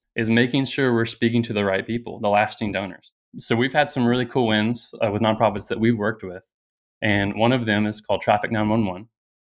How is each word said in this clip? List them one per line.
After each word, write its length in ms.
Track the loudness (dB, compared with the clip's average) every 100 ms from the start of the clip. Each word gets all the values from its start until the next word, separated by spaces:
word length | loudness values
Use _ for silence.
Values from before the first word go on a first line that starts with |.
| _ -4
is 140 | 2
making 340 | 2 4 0
sure 300 | -2 0 0
we're 120 | 0 -2
speaking 380 | -2 0 0
to 80 | 0
the 140 | -2 0
right 200 | -2 -2
people, 360 | -6 -8 -6
the 80 | 0
lasting 420 | 2 2 -2 -6
donors. 400 | -4 -6 -10 -20 _ _ -14
So 200 | -2 0
we've 160 | 2
had 160 | 2 0
some 160 | 0 2
really 200 | 2 0
cool 220 | 0 2
wins, 480 | 2 2 -2 -8 -4 -2
uh, 60 |
with 100 | 0
nonprofits 460 | 0 2 2 0 -6
that 140 | 0
we've 160 | 0 2
worked 260 | -2 -4
with. 260 | -10 -14 -18 _ _ _ _ _
And 340 | 0 2 0 2
one 160 | 2
of 140 | 2 2
them 200 | 0 0
is 140 | -4
called 220 | -4 -2
Traffic 280 | 2 0 0
nine 200 | -2 0
one 160 | 0 0
one. 240 | -4 -12 _ _ _